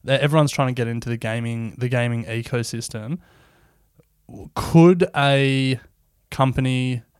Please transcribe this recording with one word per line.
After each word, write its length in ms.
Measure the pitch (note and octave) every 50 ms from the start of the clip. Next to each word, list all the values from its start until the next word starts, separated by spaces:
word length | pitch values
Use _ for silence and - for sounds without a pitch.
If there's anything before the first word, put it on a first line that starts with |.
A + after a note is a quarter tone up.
| -
they're, 180 | - C3+ B2+
everyone's 320 | C#3 D3 D3 D#3+ D3 C#3 -
trying 160 | - C#3 B2+
to 60 | B2+
get 120 | B2 A#2+
into 220 | A#2 A#2 A#2 - A#2
the 80 | A#2
gaming, 600 | A#2 - A2 A2 A#2 A#2 A#2 A#2 A#2 A2+ A2 - -
the 100 | B2 B2+
gaming 360 | B2+ B2 A#2+ A#2+ A#2+ A#2 A2
ecosystem. 960 | - A2+ A#2 A2+ - - A#2+ A2+ - - A#2 - - - A2+ G#2+ A#2 D#3+ F3+ - _ _ _ _ _ _ _ _ _ _ _ _ _ _ _ _ _ _ _ _ - - - - - -
Could 540 | - - - - E3 E3 F3 F#3 F3 F3+ - -
a 640 | D3+ C#3+ C#3+ C#3 C#3 C3+ C#3 C3+ C3+ C3+ C3 C3 A#2 - - _ _ _ _ _ _ _ _
company 720 | - - C3+ C3 B2 C#3+ C3 C3 B2+ B2+ B2+ B2+ B2+ A#2 A#2 _ _ _